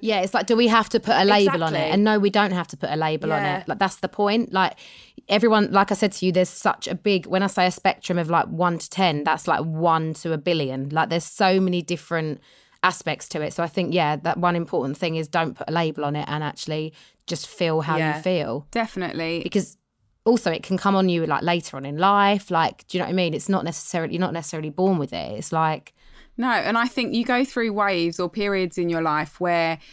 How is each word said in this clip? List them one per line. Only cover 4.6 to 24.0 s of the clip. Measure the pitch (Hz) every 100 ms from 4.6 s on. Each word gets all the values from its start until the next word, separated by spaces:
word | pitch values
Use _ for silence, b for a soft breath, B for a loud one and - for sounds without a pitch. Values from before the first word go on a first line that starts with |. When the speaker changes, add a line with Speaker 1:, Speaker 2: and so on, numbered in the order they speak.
| 185 - B B B - -
Speaker 1:
everyone, | 202 226 214 -
like | 196 190
I |
said | 202 208
to | - 185
you, |
there's | 180 180
such | - 175 - -
a |
big, | 175 208 185 -
when | 185
I | 196
say | - 180
a |
spectrum | - 190 - - 175
of, | 160
like, | 165 -
one | 165 175 165
to | -
ten, | 185 185 147
that's, | 151 147 175
like, | 135
one | 165 156 170 160 160
to | 156 170
a | 156
billion. | 175 165 135 131 139
Like, | 160 -
there's | 170
so | - - 190 190
many | 185 180
different | 160 170 - 170 156 - b b b b
aspects | 185 175 165 - -
to | 156
it. | 151
So | -
I | 170
think, | 190 175
yeah, | 175 151 151
that | 165 170
one | 175 175
important | 165 165 135 147
thing | 170 160
is | 156
don't | 170 160
put | - -
a |
label | 165 160 151 143
on | 151
it | -
and | 151
actually | 147 - - 156 156 b b b -
just | 170 -
feel | - 165 160
how | 151 156
Speaker 2:
Yeah. | 156 151
Speaker 1:
you |
feel. | 185 175 - 135 -
Speaker 3:
Definitely. | 226 226 190 175 - 165 170
Speaker 1:
Because | 180 202 - - _ _ _ _ 226
also | 240 170
it | 160
can | - 185
come | 202 196
on | 190
you, | 170
like, | 160 143
later | 170 175 - 135
on | 139
in | 151
life. | 190 202 202 202 -
Like, | 165 151 - -
do | 180
you |
know | -
what |
I |
mean? | 185 175
It's | 160 -
not | 190
necessarily, | 165 - - 175